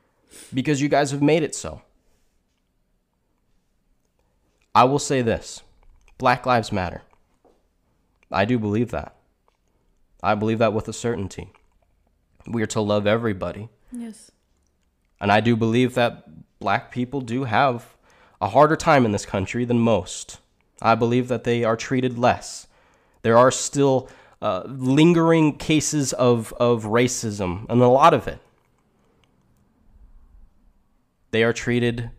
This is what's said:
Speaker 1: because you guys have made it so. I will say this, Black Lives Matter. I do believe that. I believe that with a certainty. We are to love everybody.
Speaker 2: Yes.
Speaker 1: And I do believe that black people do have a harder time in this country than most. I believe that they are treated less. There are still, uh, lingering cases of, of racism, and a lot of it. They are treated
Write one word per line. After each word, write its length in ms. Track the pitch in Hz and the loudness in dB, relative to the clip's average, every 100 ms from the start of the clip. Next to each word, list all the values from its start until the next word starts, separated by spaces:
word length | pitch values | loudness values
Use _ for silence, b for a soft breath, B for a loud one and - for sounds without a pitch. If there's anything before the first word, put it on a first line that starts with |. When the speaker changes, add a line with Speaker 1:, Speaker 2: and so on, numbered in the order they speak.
| b b b b b | b b b b b
Speaker 1:
because 260 | 131 131 139 | -6 -4 -2
you 80 | 143 | 0
guys 240 | 143 143 | 2 0
have 100 | 139 | 0
made 220 | 143 165 | 2 2
it 100 | 151 | 0
so. 280 | - 80 76 - _ _ _ _ _ _ _ _ _ _ _ _ _ _ _ _ _ _ _ _ _ _ _ _ _ _ _ _ | -6 -12 -14 -20 _ _ _ _ _ _ _ _ _ _ _ _ _ _ _ _ _ _ _ _ _ _ _ _ _ _ _ _
I 120 | 107 127 | 2 4
will 140 | 143 | 2
say 220 | - 135 | -2 -2
this, 420 | 117 90 - - - _ _ _ _ - | 0 -2 -6 -20 -20 _ _ _ _ -4
Black 280 | 127 127 127 | 0 0 0
Lives 260 | 123 107 | 0 0
Matter. 300 | 101 87 - - _ _ _ _ _ _ _ _ _ _ _ _ | -4 -6 -8 -18 _ _ _ _ _ _ _ _ _ _ _ _
I 140 | 85 104 | -2 0
do 120 | 123 | 0
believe 340 | 107 107 120 | -2 -2 -4
that. 240 | 76 58 - _ _ _ _ _ _ _ _ _ _ | -6 -10 -16 _ _ _ _ _ _ _ _ _ _
I 120 | 95 107 | -2 -2
believe 240 | 107 113 | 0 0
that 120 | 113 | 0
with 160 | 107 110 | 0 -6
a 60 | |
certainty. 580 | 107 120 117 95 - 92 _ _ _ _ _ _ _ _ _ - | -8 -6 -6 -8 -12 -18 _ _ _ _ _ _ _ _ _ -8
We 140 | 113 | -4
are 60 | 107 | -4
to 120 | 113 | -2
love 260 | 104 104 104 | 0 0 2
everybody. 640 | 113 117 95 87 98 110 _ _ | 0 0 -4 -6 -10 -14 _ _
Speaker 2:
Yes. 400 | 247 233 214 - _ _ _ _ _ _ _ _ - | -14 -14 -16 -20 _ _ _ _ _ _ _ _ -6
Speaker 1:
And 100 | 104 | 0
I 100 | 107 | 2
do 160 | 110 113 | 2 2
believe 380 | 113 117 123 127 | 2 2 0 0
that 640 | 120 - - 78 - - | -2 -2 -16 -20 -20 -10
black 320 | 98 110 - | -4 -4 -4
people 280 | 123 123 139 | -8 -6 -8
do 240 | 120 120 | -6 -6
have 540 | 135 110 139 120 - _ b b b b | -2 0 0 -2 -8 _ b b b b
a 100 | 101 | -2
harder 280 | 117 151 156 | 4 4 4
time 260 | - 143 | 2 4
in 80 | 117 | 4
this 140 | 101 - | 0 -4
country 400 | 104 95 120 120 | -4 -4 -4 -2
than 140 | 120 | 0
most. 600 | 117 104 85 - - - _ _ _ _ | 2 0 -2 -10 -16 -20 _ _ _ _
I 140 | 110 113 | 0 2
believe 320 | 120 123 127 | 2 0 -2
that 160 | 117 | -4
they 220 | 127 120 113 | -2 -2 0
are 100 | 113 | -2
treated 420 | - 131 127 120 | -2 -2 -2 0
less. 500 | 120 98 - - - _ _ _ _ _ | 0 0 -4 -18 -20 _ _ _ _ _
There 140 | 110 117 | 2 6
are 140 | 127 | 6
still, 560 | - - 143 139 131 101 b b b | 4 -2 0 2 2 -2 b b b
uh, 220 | 107 92 - | -4 -4 -6
lingering 920 | 135 127 139 165 170 165 165 151 - | -4 0 6 6 6 4 4 2 0
cases 560 | - 156 - 151 131 | -2 0 0 -2 -2
of, 400 | - 123 120 110 | 0 2 2 -2
of 320 | - 120 117 104 | -2 0 0 0
racism, 840 | 117 123 - 113 104 92 87 123 | 0 0 -2 -8 -6 -4 -6 -2
and 120 | 120 | 2
a 60 | 123 | 4
lot 260 | 131 160 | 6 6
of 140 | 143 - | 4 0
it. 120 | - _ _ _ _ _ _ _ _ _ _ _ _ _ _ _ _ - - _ - - _ _ _ _ _ _ _ _ | -12 _ _ _ _ _ _ _ _ _ _ _ _ _ _ _ _ -20 -20 _ -20 -20 _ _ _ _ _ _ _ _
They 120 | 113 | 0
are 100 | 117 | 0
treated 560 | 117 - 120 120 117 117 | 0 -2 0 0 -2 -8